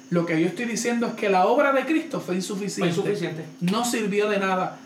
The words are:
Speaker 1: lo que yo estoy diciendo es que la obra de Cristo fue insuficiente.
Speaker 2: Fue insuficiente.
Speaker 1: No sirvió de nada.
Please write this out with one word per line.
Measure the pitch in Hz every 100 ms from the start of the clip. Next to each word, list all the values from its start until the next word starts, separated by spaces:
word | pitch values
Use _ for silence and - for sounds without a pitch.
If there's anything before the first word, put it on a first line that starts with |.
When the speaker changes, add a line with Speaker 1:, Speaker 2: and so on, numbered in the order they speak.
| -
Speaker 1:
lo | 170 170
que | 160
yo | 175
estoy | - 233
diciendo | 214 240 240 226
es |
que | - 208
la | 190 202
obra | 254 277
de | 269 262
Cristo | 320 - 180
fue | 175 185
insuficiente. | 185 196 196 202 175
Speaker 2:
Fue | 202
insuficiente. | 196 196 165 156 - -
Speaker 1:
No | 175 220
sirvió | 240 240 208 202 208
de | 196
nada. | 190 185 180 -